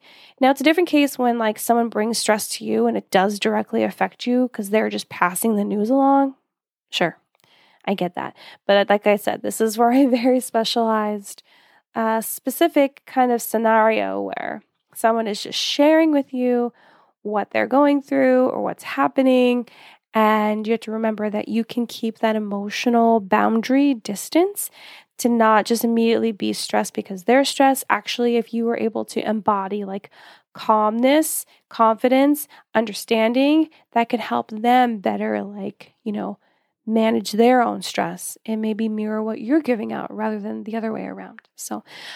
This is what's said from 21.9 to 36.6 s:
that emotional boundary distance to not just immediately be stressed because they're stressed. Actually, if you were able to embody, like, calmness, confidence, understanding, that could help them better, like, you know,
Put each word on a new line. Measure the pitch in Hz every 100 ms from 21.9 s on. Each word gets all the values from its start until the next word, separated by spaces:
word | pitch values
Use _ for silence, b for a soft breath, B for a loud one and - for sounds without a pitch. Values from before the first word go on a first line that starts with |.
| - 226 -
that | 220 214
emotional | 208 202 202 - 247 233 233 226
boundary | 190 208 208 226 220 269 285
distance | 233 - 202 - 320 381 403 - B B B B -
to | 240
not | 233 220 220 202
just | 233
immediately | 233 233 226 220 226
be | 202 214
stressed | 202 - 214 208
because | - - 190
they're | 180 254
stressed. | 269 - 269 269 -
Actually, | 208 - - 240 233
if | 226
you | 226
were | 233 233
able | 220 220
to | 214 - -
embody, | 220 202 202 190 208
like, | 196 196 - B B B _
calmness, | - - 214 214 226 254 302 320 - - b _
confidence, | - 226 220 254 262 277 294 - b _
understanding, | 220 226 196 - 226 220 247 277 311 311 b _
that | 233 233
could | 233
help | - 240 -
them | 214 233 247 247 214
better, | 214 208 214 214
like, | 202 202 196 - - _
you | 226
know, | 208 196 202 _ _